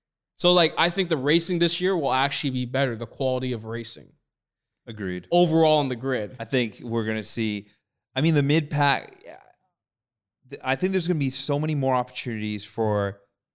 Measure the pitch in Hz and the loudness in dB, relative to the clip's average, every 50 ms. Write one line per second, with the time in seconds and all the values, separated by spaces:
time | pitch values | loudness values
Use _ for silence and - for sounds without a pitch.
0 | _ _ _ _ _ _ _ - - 175 180 180 165 156 - - 165 175 175 196 | _ _ _ _ _ _ _ 0 2 4 6 6 4 4 4 2 0 2 2 0
1 | 185 160 160 135 127 143 165 165 - - 185 165 170 165 - - 180 185 196 170 | 0 0 -2 0 2 2 2 2 2 2 2 2 2 2 2 0 0 0 0 0
2 | 143 127 127 131 139 143 - - - 139 127 127 127 120 127 135 139 127 117 107 | 0 0 2 2 0 0 0 -2 -2 -2 -2 -2 -4 -2 0 0 0 0 -2 -6
3 | 117 - - - 135 131 127 127 131 127 120 110 110 110 113 117 120 - - 76 | -8 -10 -6 -2 -2 0 0 -2 -2 -4 -6 -6 -8 -8 -8 -6 -6 -6 -6 -6
4 | 60 50 _ _ _ _ _ _ _ _ _ _ _ _ _ _ _ 127 110 107 | -10 -18 _ _ _ _ _ _ _ _ _ _ _ _ _ _ _ -14 -8 -6
5 | 101 92 90 90 85 - 170 175 180 160 156 165 160 156 156 151 143 131 127 117 | -4 -4 -4 -6 -4 0 2 2 4 4 4 4 4 4 4 4 2 0 -2 -4
6 | 123 135 131 117 104 98 - - 117 - 139 127 120 110 - - - 120 113 117 | -4 -4 -2 -2 -4 -6 -8 -12 -6 -2 0 0 0 0 -4 -10 -8 -4 -2 -2
7 | 107 110 110 110 101 - - 120 113 107 104 101 98 - _ _ _ _ _ _ | -2 -2 -4 -4 -4 -4 -2 -2 0 -2 -2 -4 -6 -12 _ _ _ _ _ _
8 | _ _ - 135 151 165 160 147 139 139 151 165 151 143 147 147 143 143 131 95 | _ _ -2 0 2 4 4 4 4 4 2 2 2 0 0 0 2 2 2 0
9 | - - - - - 87 76 - - - _ _ _ _ _ _ _ _ _ _ | -2 -8 -18 -20 -20 -20 -20 -20 -20 -20 _ _ _ _ _ _ _ _ _ _
10 | _ _ _ _ _ _ _ _ _ 127 135 - - 131 135 131 175 190 190 185 | _ _ _ _ _ _ _ _ _ _ -16 -6 -4 -4 -2 0 0 0 0 0
11 | 160 170 175 151 139 131 - - - - 143 147 156 160 156 143 135 135 127 127 | 0 0 0 0 -2 -2 -2 -2 -2 -2 -2 -2 0 -2 0 0 0 2 0 0
12 | 123 - - - - 127 113 107 107 107 107 101 - - - - 113 107 104 104 | -2 -4 -8 -8 -6 -6 -6 -4 -4 -4 -4 -6 -8 -8 -4 -2 0 0 2 0
13 | 101 98 98 - _ _ _ _ _ _ | 0 -2 -4 -8 _ _ _ _ _ _